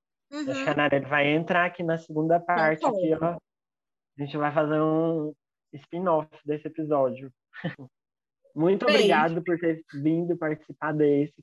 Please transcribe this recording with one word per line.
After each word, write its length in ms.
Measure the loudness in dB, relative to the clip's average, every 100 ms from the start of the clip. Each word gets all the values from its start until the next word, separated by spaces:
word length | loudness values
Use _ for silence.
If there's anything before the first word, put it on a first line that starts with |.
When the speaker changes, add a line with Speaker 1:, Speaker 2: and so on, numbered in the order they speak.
| _ _ _
Speaker 1:
Uhum. 200 | -8 -6
Speaker 2:
Acho 120 | -4
que 60 | -2
a 60 | 0
Narelli 300 | 2 0 0
vai 220 | 0 2
entrar 380 | 2 2 0 0
aqui 180 | -2
na 140 | -4 -4
segunda 420 | -4 -2 2 2
parte, 460 | 2 2 2 2 0
aqui, 240 | 0 0
Speaker 3:
Concordo. 160 | 0 0
Speaker 2:
ó. 120 | -4 _ _ _ _ _ _ _ -12
A 60 |
gente 140 | -8 -2
vai 140 | -2
fazer 260 | 0 0 2
um 540 | 2 2 0 -2 -4 -10 _ _ _
spin-off 560 | -20 -12 -4 0 0 -2 -12 -8
desse 220 | -6 -6
episódio. 640 | -8 -2 2 0 -2 -14 _ _
<laughs> 400 | -10 -10 -10 -20 _ _ _ _ _ _ 0
Muito 300 | 2 2 4
Speaker 4:
Bem. 100 | 4
Speaker 2:
obrigado 480 | 6 4 2 0
por 160 | -2 0
ter 240 | 0 -2 -8
vindo 440 | -2 0 0 0 -2
participar 560 | -4 -6 -10 -8 -4
desse, 400 | 2 2 2 0 -6